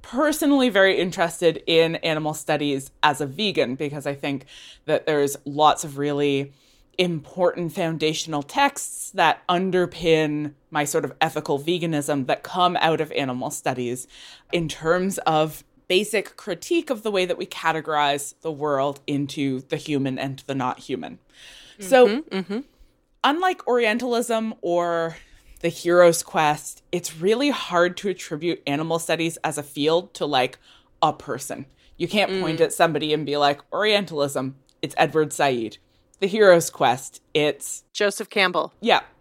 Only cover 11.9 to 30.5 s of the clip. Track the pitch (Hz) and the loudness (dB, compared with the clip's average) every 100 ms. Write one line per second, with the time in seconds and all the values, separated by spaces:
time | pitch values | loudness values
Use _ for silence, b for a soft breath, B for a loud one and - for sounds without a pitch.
11.9 | 151 143 147 131 143 - 185 180 175 160 | -2 -2 -2 0 -4 -4 0 2 4 2
12.9 | 156 156 135 135 123 131 - 151 127 123 | 0 -2 -4 -4 -4 -6 -6 -6 -4 -4
13.9 | 127 - B B B B 175 160 - 160 | -6 -10 B B B B -4 -4 -4 0
14.9 | 180 190 185 - 156 156 147 _ _ _ | 0 0 -2 0 2 0 -4 _ _ _
15.9 | 185 208 214 - - - 175 - 339 320 | 0 2 -4 -4 -14 -10 -8 -2 -2 -2
16.9 | 240 220 196 180 175 - - 165 160 156 | -6 -2 -2 0 -2 -6 -4 -2 -2 -2
17.9 | 151 147 143 - - 160 147 151 139 139 | 0 0 0 -6 -10 -10 -6 -2 0 -2
18.9 | 139 - 139 143 156 139 131 135 156 151 | -4 -6 -4 -4 -4 -4 -4 -6 -8 -4
19.9 | 147 135 131 139 135 - 139 127 - - | -2 -2 -4 -8 -10 -8 -4 -4 -4 -8
20.9 | 131 - - _ B B B B B 190 | -8 -8 -16 _ B B B B B 2
21.9 | 254 240 233 320 190 180 208 285 _ - | 6 6 4 -4 -6 -4 -8 -8 _ -20
22.9 | _ _ _ 262 302 370 - - 240 226 | _ _ _ 0 2 0 -2 0 0 2
23.9 | 220 247 233 233 226 220 - 180 175 175 | 0 -2 -2 0 -2 -4 -6 -2 0 0
24.9 | 170 165 160 B B B B 170 165 170 | -2 -2 -8 B B B B -6 -2 2
25.9 | 175 175 165 - 170 151 151 - - _ | 8 8 8 -2 2 2 0 -6 -18 _
26.9 | 180 175 160 180 226 285 - - 175 175 | -6 -6 -4 0 2 2 -2 0 2 2
27.9 | 180 202 180 - 151 170 160 - 143 160 | 0 -6 -6 -8 -6 -4 -4 -4 -4 -2
28.9 | 165 160 160 165 160 151 147 139 - 147 | -4 -2 -2 -2 -2 -6 -6 -8 -2 2
29.9 | 165 190 - 151 139 131 | 2 0 -8 0 0 0